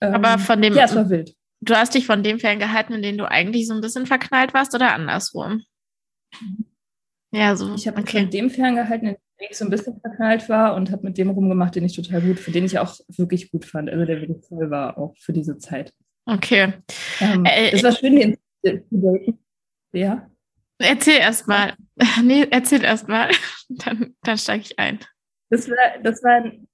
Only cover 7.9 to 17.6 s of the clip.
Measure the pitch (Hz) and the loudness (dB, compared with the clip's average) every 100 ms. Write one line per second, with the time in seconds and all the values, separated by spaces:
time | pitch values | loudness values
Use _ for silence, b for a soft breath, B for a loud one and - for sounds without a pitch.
7.9 | 208 202 214 190 196 247 262 254 240 220 | -6 -4 -2 -2 -2 -2 0 0 0 -2
8.9 | 226 220 196 _ _ 202 - 202 208 254 | -4 -4 -8 _ _ -18 -8 -4 -4 -6
9.9 | 226 226 - 220 226 226 220 220 190 185 | -12 -14 -4 0 0 0 2 2 2 -2
10.9 | 190 196 180 185 196 190 185 180 180 175 | -4 -6 -2 -2 0 2 2 0 0 -4
11.9 | 175 175 175 180 185 - 170 185 185 175 | -4 -4 -2 0 0 -2 -2 -2 -2 -4
12.9 | - - - 180 180 - 170 - 156 151 | -8 -14 -4 -2 -2 -4 -10 -8 -8 -6
13.9 | 165 165 156 156 165 _ 170 160 143 135 | -4 -2 -4 -6 -10 _ -8 -6 -4 -6
14.9 | - - - - 170 151 143 - 139 - | -8 -10 -10 -6 -6 -4 -8 -10 -12 -12
15.9 | _ _ _ - 208 - 202 190 190 - | _ _ _ -6 -4 2 2 2 -2 -12
16.9 | B B B 202 190 175 - | B B B 0 2 2 2